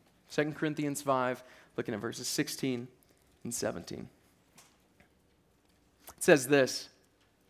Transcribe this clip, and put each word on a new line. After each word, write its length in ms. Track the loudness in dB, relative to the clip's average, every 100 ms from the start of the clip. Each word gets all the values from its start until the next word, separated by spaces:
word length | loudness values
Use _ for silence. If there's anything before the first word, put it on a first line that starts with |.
| _ _ -6
Second 280 | -2 0 0
Corinthians 460 | -4 -2 -4 -4
five, 420 | 0 0 0 -4 -10 -20 -14 -8
looking 160 | -4
at 80 | -4
verses 260 | -6 -6 -6
sixteen 600 | -4 -4 -2 -4 -4 -6 -16 _ _ _ _
and 100 | -10
seventeen. 560 | -4 -4 -6 -10 -12 -12 _ _ _ _ -20 -20 _ _ _ _ _ _ _ _ _ _ _ _ _ -20 0
It 60 |
says 260 | 6 6 8
this, 400 | 4 4 0 -10 _ _ _ _ _ _